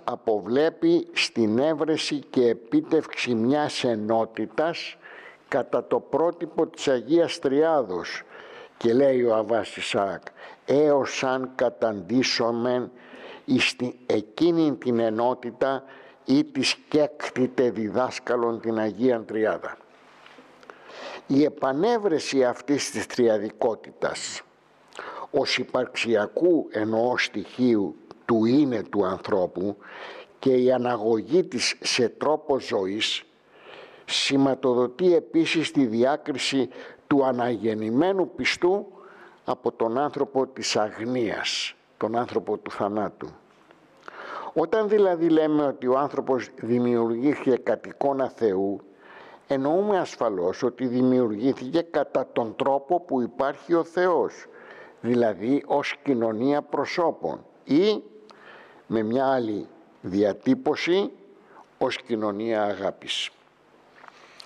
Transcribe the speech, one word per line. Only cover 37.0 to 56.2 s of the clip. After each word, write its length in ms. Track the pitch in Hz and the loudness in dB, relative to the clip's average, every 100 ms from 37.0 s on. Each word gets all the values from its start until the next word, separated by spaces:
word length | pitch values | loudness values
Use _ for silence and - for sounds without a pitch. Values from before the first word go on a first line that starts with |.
| - | 0
του 180 | 143 | 2
αναγεννημένου 1080 | 131 123 120 110 110 107 110 123 180 196 160 | 2 0 -2 0 -2 -2 0 2 2 0 -2
πιστού 520 | - 123 - 175 202 208 - - - - - | -4 -4 0 2 2 -2 -16 -20 -20 -20 -10
από 280 | - - 117 | -6 -4 -4
τον 260 | - 113 123 | -2 -2 0
άνθρωπο 480 | 143 143 135 135 131 | -2 -2 -2 0 -2
της 300 | - 107 117 | -4 -2 0
αγνίας, 960 | 104 101 117 127 107 - - - - - _ - | -2 -4 -4 -2 -2 -4 -6 -6 -8 -12 _ -6
τον 200 | 110 117 | -4 -2
άνθρωπο 400 | 120 113 92 104 | -2 -4 -4 -6
του 140 | 104 | -6
θανάτου. 580 | - 101 107 95 - 64 - _ _ _ _ _ _ - - - - - | -4 -2 -2 -4 -8 -16 -16 _ _ _ _ _ _ -20 -18 -14 -12 -6
Όταν 360 | - 165 220 208 | -2 0 0 2
δηλαδή 400 | 214 190 170 170 | 4 4 4 4
λέμε 340 | 156 156 151 | 4 4 2
ότι 240 | 143 - 127 | 0 0 2
ο 120 | 131 | 2
άνθρωπος 500 | 143 - 127 131 101 - | 2 -2 -2 -2 -2 -8
δημιουργήθηκε 960 | 113 120 120 120 117 117 139 131 135 117 | 0 2 2 2 0 0 0 0 2 2
κατ' 300 | - 107 98 | 2 -2 -6
εικόνα 420 | - 139 135 123 | -4 -2 0 -4
Θεού, 520 | - 113 95 98 98 - - - - - - - | 0 0 2 -2 -4 -12 -20 -20 -20 -20 -16 -4
εννοούμε 520 | 139 139 175 208 190 | -2 0 0 2 0
ασφαλώς 640 | 147 - 117 92 87 - | -2 -2 -2 0 -2 0
ότι 240 | 123 - 127 | -4 -2 -2
δημιουργήθηκε 960 | 123 127 127 117 104 135 - 127 160 | 2 4 4 2 0 -2 -2 -2 -2
κατά 460 | 165 151 139 143 131 | 0 -2 -2 -2 -2
τον 240 | 139 113 - | -4 -4 -2
τρόπο 440 | 135 139 - 175 | 0 0 0 -2
που 220 | - 131 | 0 -2
υπάρχει 520 | 117 - 139 143 - | -2 -2 -4 -4 0
ο 100 | 170 | 0
Θεός, 640 | 160 180 180 156 95 - - - - - - - | 0 0 2 2 0 -6 -20 -20 -20 -20 -20 -8
δηλαδή 640 | 117 120 113 92 110 143 - | 0 2 2 0 -2 -2 0
ως 300 | 143 143 - | -2 -2 -4
κοινωνία 600 | 143 120 | -2 0